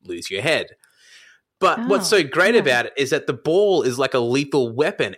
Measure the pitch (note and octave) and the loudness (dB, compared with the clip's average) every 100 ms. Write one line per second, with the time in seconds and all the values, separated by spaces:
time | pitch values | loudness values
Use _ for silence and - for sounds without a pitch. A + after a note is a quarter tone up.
0 | - E2+ - F#2+ D#3 C3 - - _ _ | -14 -12 -8 -4 -2 -2 -4 -14 _ _
1 | _ - - _ _ _ F#3 D#3+ F3+ G#3 | _ -20 -20 _ _ _ 0 0 0 -2
2 | F#3 G#3 C#3+ D#3 F#3+ A#3 C#3 A#2+ A#2 - | 2 0 2 0 2 4 2 0 0 -4
3 | C3+ D3 - B2 D#3 F3+ G#3 E3+ C3 B2 | -2 -2 -4 -6 0 2 4 2 0 -2
4 | C3 B2+ A#2+ C3+ C#3+ D3 A#2 A#2 D#3+ G3+ | 0 0 0 0 0 0 0 0 -2 -2
5 | A2 | -6